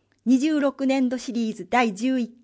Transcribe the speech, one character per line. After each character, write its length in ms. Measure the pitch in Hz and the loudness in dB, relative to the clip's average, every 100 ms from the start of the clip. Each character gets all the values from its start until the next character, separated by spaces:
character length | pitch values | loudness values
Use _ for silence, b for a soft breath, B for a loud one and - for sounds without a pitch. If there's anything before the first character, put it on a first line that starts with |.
| _ _ | _ _
二 140 | 233 254 | 2 2
十 200 | 302 302 | 4 2
六 280 | 277 269 269 | 0 0 0
年 240 | 269 247 | 2 0
度 80 | 247 | -2
シ 160 | - | -6
リ 180 | 233 226 | -4 -4
ー 20 | |
ズ 120 | 202 175 | -6 -2
第 260 | 240 233 | 0 0
十 240 | 190 254 262 | 0 -2 -2
一 140 | 233 - | -4 -8